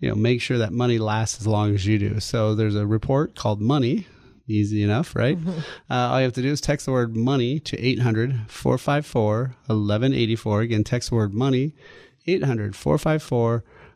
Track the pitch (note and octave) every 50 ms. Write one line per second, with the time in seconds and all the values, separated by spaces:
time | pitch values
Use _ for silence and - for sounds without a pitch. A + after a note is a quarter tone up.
0 | D3 A#2+ G#2+ G#2 A2 A#2+ B2 A#2+ - - B2+ A#2+ A2 G2 F#2+ A#2+ B2 B2 A#2 A2+
1 | A2 G#2+ G#2+ A2 A2+ - - - G#2+ G#2+ G#2+ G#2 G#2 G#2 G2+ F#2+ F#2 G#2+ G#2+ G#2
2 | G2+ G2+ G#2+ G#2+ - - - A#2 G#2+ G#2+ G#2+ G#2+ A2 G#2+ G2+ G#2 G#2 G2+ A2 G#2+
3 | - - C3+ C#3 D#3+ - - - - A2+ G#2 G#2 G#2+ A#2+ C#3+ D3 A#2+ A#2+ D#3+ A3+
4 | F3+ - - - - - - - - A#2 G#2+ G#2 G#2 G2+ G#2+ G#2 G#2 G#2 G#2 C3
5 | E3+ - - - A#2 C3 F#3 E3+ D#3+ F#3 F3 D#3+ D3 - - - _ - B2+ B2
6 | B2 A#2+ B2+ C3+ C3 B2+ - C3 B2 C#3 D3 - - - D3 - - C#3 C3 B2+
7 | A#2+ A2+ A2 A2+ A#2 C3 C#3+ C3 A#2+ B2 C#3+ D#3 - - - - A#2 C3 B2+ A#2
8 | B2 A#2+ A2 A2 A2+ C3+ C3 A2+ A2 - - - - C3+ B2 B2+ - D3+ C#3+ D3
9 | D3 - - B2 G#2+ G#2 G#2+ A2+ B2+ B2+ B2 _ - B2 A2 G#2+ G#2 G#2 G#2 G#2+
10 | B2+ C3+ C3+ B2+ A#2 G#2+ A2+ A2 - G#2+ G#2 G#2 A#2 A#2 A2+ G#2+ G#2 - A#2+ A#2+
11 | - - B2 A2+ G#2+ G2+ G2+ A2 C3 C#3 C3 B2+ C#3 D#3 - - - - - -
12 | - - _ _ - E3 F#3 F#3 - C3+ A#2+ A2 G#2 G2+ G2 - - C#3+ D#3 D3+
13 | - D#3+ D#3 D3+ - - C3+ A#2+ A#2 A2+ A#2 A2+ - _ - - - - _